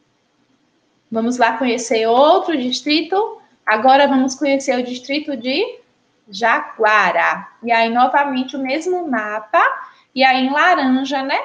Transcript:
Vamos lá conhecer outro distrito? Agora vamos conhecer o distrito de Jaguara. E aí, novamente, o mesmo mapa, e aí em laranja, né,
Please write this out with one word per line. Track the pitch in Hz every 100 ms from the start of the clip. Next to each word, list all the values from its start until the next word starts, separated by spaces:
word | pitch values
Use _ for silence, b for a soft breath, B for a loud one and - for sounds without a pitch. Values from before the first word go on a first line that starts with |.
| _ _ _ _ _ _ _ _ _ _ _
Vamos | 226 226 247
lá | 226 233
conhecer | 254 233 - 226 220
outro | 240 294 370 370 302
distrito? | 247 247 294 302 320 381 453 - b _
Agora | - 220 254 269 285
vamos | 269 262
conhecer | - 285 277 269 247
o |
distrito | 247 247 - 285 302 269
de | 247 294 466 - _ _ _ _ _
Jaguara. | 196 233 285 - - 214 214 185 170 165 165 185 _
E | 226
aí, | 226 226
novamente, | 233 254 285 285 254 254 277
o |
mesmo | 262 311 339 359 330
mapa, | 226 214 214 - 339 494 B B B B
e | 254
aí | 262 262 262
em |
laranja, | 285 349 330 262 262 269 277
né, | 269 349